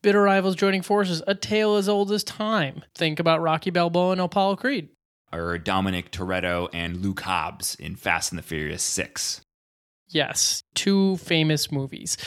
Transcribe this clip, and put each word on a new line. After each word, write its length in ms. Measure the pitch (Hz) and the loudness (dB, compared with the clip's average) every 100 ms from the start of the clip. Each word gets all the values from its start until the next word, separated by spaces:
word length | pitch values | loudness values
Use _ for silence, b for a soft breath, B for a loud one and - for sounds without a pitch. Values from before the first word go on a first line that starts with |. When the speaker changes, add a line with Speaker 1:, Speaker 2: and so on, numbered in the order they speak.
Speaker 1:
Bitter 200 | 214 202 | 6 6
rivals 360 | 202 196 190 180 | 6 6 4 2
joining 240 | 196 190 | 2 2
forces, 420 | 180 208 190 165 165 | 2 2 2 -2 -2
a 60 | |
tale 440 | 196 - 214 214 208 | -2 0 0 2 2
as 100 | 196 | 2
old 240 | 208 202 | 0 2
as 140 | 208 - | -2 -4
time. 580 | - 214 220 143 151 - | -6 -2 0 0 -6 -16
Think 280 | - 165 151 | -2 -2 2
about 200 | 165 160 | 2 4
Rocky 280 | 165 156 190 | 2 0 0
Balboa 420 | 175 170 170 180 | 0 2 2 2
and 80 | 185 | 0
Apollo 380 | 180 202 196 196 | 0 2 2 0
Creed. 320 | 254 269 147 _ _ _ _ | -2 -4 -6 _ _ _ _
Speaker 2:
Or 260 | 82 85 85 | -6 -4 -4
Dominic 540 | 85 95 95 90 85 | 0 0 2 -2 -6
Toretto 560 | 92 92 92 90 87 90 | -8 -4 -2 0 -2 -4
and 240 | 85 85 87 | -6 -6 -4
Luke 240 | 98 95 | -4 -4
Hobbs 540 | - 90 78 - - - | -2 -2 -2 -6 -8 -6
in 200 | 78 95 | -10 -6
Fast 380 | - 82 - | -2 0 -2
and 40 | 87 | -6
the 60 | |
Furious 400 | - 80 76 78 | -6 -4 -4 -4
Six. 560 | - - - - - - _ _ _ _ _ _ _ | -4 -4 -6 -6 -6 -8 _ _ _ _ _ _ _
Speaker 1:
Yes, 520 | 160 139 - - - - - | -2 -2 0 -2 -2 -6 -2
two 400 | - 196 196 185 | 2 4 4 0
famous 560 | - 165 156 151 - | 0 2 4 2 0
movies. 460 | 147 135 - - - | -4 -6 -10 -8 -8